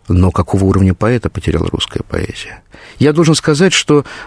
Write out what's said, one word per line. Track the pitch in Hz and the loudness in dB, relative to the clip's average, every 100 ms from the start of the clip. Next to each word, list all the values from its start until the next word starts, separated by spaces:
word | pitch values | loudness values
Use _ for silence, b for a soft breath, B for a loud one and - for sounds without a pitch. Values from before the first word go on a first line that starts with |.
| - | -2
Но | 90 90 | 0 2
какого | 92 87 95 95 | 0 -2 0 2
уровня | 95 95 | 2 2
поэта | 87 107 120 82 | 2 0 -2 -4
потеряла | 80 80 82 85 | -4 -2 -2 -2
русская | - - - | -6 -4 -4
поэзия? | - - - - - - _ B B - | -4 -6 -6 -10 -16 -18 _ B B 0
Я | 139 | 2
должен | 151 165 151 | 4 2 2
сказать, | - 147 185 | 0 2 2
что | - - 147 B B | 2 2 2 B B